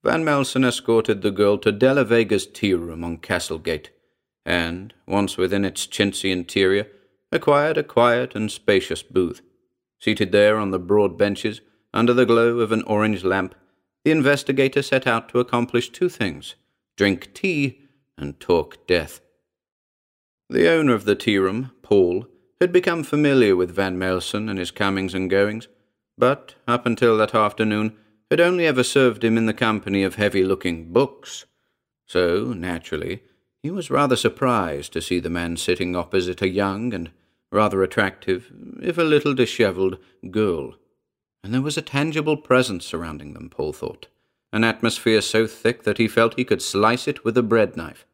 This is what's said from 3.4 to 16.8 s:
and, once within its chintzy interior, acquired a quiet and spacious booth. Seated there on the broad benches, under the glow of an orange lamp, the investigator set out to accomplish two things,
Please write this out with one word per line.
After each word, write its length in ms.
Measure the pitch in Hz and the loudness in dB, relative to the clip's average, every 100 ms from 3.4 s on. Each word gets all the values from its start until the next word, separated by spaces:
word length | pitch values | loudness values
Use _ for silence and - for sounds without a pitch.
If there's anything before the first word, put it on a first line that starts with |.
| - 82 82 78 - _ _ _ _ _ | -4 -8 -6 -6 -8 _ _ _ _ _
and, 480 | 82 85 82 87 107 _ | -2 -2 -2 -6 -14 _
once 320 | - 101 98 - | -4 -2 -2 -2
within 280 | 92 98 | -2 0
its 200 | 95 90 - | -2 -6 -10
chintzy 440 | - 101 95 95 | -2 -2 -2 -4
interior, 560 | 90 87 101 95 98 98 _ _ _ _ | -4 -4 0 2 2 -2 _ _ _ _
acquired 460 | 123 - 143 151 156 | -2 2 2 2 -2
a 60 | |
quiet 520 | - - 120 120 127 | -2 2 4 2 -2
and 160 | 104 107 | -6 -6
spacious 520 | - - 98 - 80 | -2 2 2 0 -8
booth. 380 | - 92 87 - _ _ _ _ _ _ | -2 -2 -2 -4 _ _ _ _ _ _
Seated 320 | - 107 98 | -2 0 2
there 260 | 104 104 107 | 4 4 4
on 140 | 101 | -2
the 80 | 95 | -4
broad 380 | 87 104 98 82 | 0 2 2 0
benches, 440 | 101 98 110 107 _ _ _ | -2 0 -6 -8 _ _ _
under 200 | - 117 | 0 2
the 120 | 123 | 4
glow 340 | 120 117 117 120 | 4 4 4 2
of 120 | 110 | 0
an 120 | 113 | -2
orange 420 | - 107 110 98 | 0 0 0 0
lamp, 300 | 95 95 95 - _ _ _ _ | -2 -2 -4 -12 _ _ _ _
the 60 | 147 | 0
investigator 720 | 156 139 143 - 135 135 143 | 2 2 0 0 0 0 0
set 240 | 139 135 | 0 -2
out 220 | 131 113 - | 0 -2 0
to 120 | 123 | -2
accomplish 500 | 123 120 120 120 - | 0 -2 0 -2 -4
two 180 | - 180 | -4 -4
things, 480 | - 98 71 - - _ _ | -2 -6 -4 -16 -20 _ _